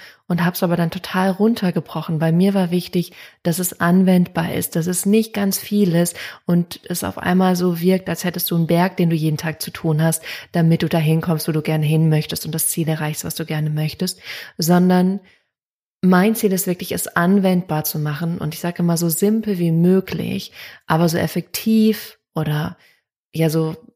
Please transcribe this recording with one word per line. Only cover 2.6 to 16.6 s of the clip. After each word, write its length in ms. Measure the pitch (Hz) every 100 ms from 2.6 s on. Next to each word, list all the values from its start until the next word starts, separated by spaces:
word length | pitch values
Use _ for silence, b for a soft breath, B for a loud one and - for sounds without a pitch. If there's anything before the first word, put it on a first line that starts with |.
| 175
wichtig, 420 | 180 - 180 170 B B B
dass 160 | 175 165
es 220 | 180 -
anwendbar 720 | 170 185 190 180 175 175 170
ist, 240 | - 165 170
dass 100 | 170
es 200 | 180 196
nicht 260 | 220 220
ganz 240 | 208 196 190
viel 380 | - 208 190
ist 200 | 170 175 B B B
und 340 | - 175 170 - -
es 160 | 175
auf 140 | - -
einmal 400 | - 185 185 180
so 240 | 180 170
wirkt, 300 | 180 185 185
als 140 | 165
hättest 260 | 180 175 -
du 60 | 170
einen 100 | 160
Berg, 320 | 170 185 180
den 100 | 175
du 80 | 165
jeden 220 | 156 151
Tag 240 | 165 151
zu 80 | -
tun 320 | - 170 156
hast, 200 | 165 160 B B B
damit 300 | 170 165 165
du 60 | 160
dahin 320 | 170 156 160
kommst, 260 | 170 156 -
wo 40 |
du 100 | 156
gerne 240 | 151 156 151
hin 240 | 160 160
möchtest 340 | 151 - 165
und 100 | 160
das 140 | 156 -
Ziel 180 | - 160
erreichst, 340 | 156 151 156
was 120 | - -
du 100 | 156
gerne 240 | 156 156
möchtest, 500 | 151 156 - 185 - B B B B
sondern 640 | 160 175 180 180 185 196 b b b _ _ _ _ _
mein 320 | 185 180 202
Ziel 180 | 220 208
ist 140 | 185